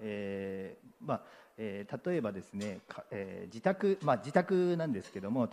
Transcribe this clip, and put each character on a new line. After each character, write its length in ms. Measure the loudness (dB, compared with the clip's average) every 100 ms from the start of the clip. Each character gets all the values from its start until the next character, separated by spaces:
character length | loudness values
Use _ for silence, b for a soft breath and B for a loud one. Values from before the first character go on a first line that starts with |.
え 760 | -4 -2 -2 -2 -4 -4 -8 -12
ー、 40 | -20 -10
ま 140 | -4
あ、 80 | -4 B B B -8
え 300 | -6 -6 -6
ー、 200 | -4 -2
例 80 | 0
え 40 |
ば 120 | 0
で 80 | -4
す 100 | -6
ね、 300 | -6 -4 -6 -10
か-、 200 | -14 -8
え 340 | -6 -6 -8
ー、 20 | -10
自 160 | 0
宅、 360 | 2 4 4 4
ま 120 | 4
あ、 40 | 2
自 160 | 4
宅 420 | 2 4 4 4 4
な 100 | 2
ん 60 |
で 100 | -2
す 120 | -4
け 80 | -6
ど 100 | 0
も、 160 | 2 2